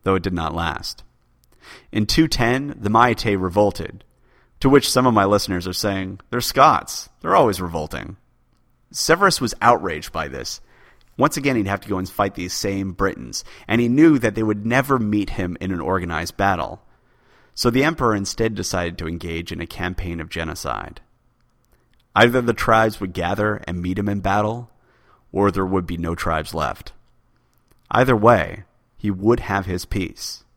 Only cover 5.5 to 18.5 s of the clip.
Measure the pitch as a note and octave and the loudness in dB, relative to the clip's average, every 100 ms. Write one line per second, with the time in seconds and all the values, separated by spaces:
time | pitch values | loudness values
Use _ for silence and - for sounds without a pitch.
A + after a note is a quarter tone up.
5.5 | F#2 F2+ F#2 G#2+ F#2+ F#2+ G2 _ A#2+ A#2+ | -4 -4 -4 -4 -4 -6 -12 _ -6 -2
6.5 | C3+ C#3+ G2+ - - - _ E3 F#3+ B2 | 6 6 6 -2 -14 -14 _ 2 4 4
7.5 | F2 F2+ D#2+ D#2 D2 G1+ G#2 _ _ _ | 2 -4 -6 -6 -8 -12 -16 _ _ _
8.5 | _ _ _ _ - - E3+ G3 - A#2+ | _ _ _ _ -6 0 4 4 2 -4
9.5 | - A#2+ A#2 F2+ D2+ - - D2+ C2+ A#1+ | 2 4 4 0 -6 -8 -8 -8 -8 -10
10.5 | - - _ _ _ _ - C#3+ D3+ C#3 | -14 -18 _ _ _ _ 0 0 2 0
11.5 | B2 G2 G2 - F#2+ F#2+ - G2+ - F2+ | 0 0 -4 -4 -4 -4 -2 -2 -2 -8
12.5 | - G2+ G2 F#2+ F2 G2 - A#1+ - - | -4 -4 -4 -6 -2 -2 -2 -10 -12 -12
13.5 | - - A2+ A#2+ C3 D#3+ C#3+ A2+ G#2 A2 | -18 -2 0 2 6 6 6 2 0 -2
14.5 | G#2 A2 B2 C3+ C3 G#2+ G#2 F#2+ - F2+ | -2 0 0 2 0 2 0 0 -4 -6
15.5 | E2+ F#2+ F2+ D#2+ F#2+ F2 D#2+ E2+ - G2 | -4 -6 -4 -2 -2 -2 -4 -6 -2 0
16.5 | F2 C#2 - _ _ _ _ _ _ _ | 0 -4 -10 _ _ _ _ _ _ _
17.5 | - B2 B2 D3 E3 B2 G#2 G2 - A2+ | 0 2 4 2 2 0 0 -4 -2 -2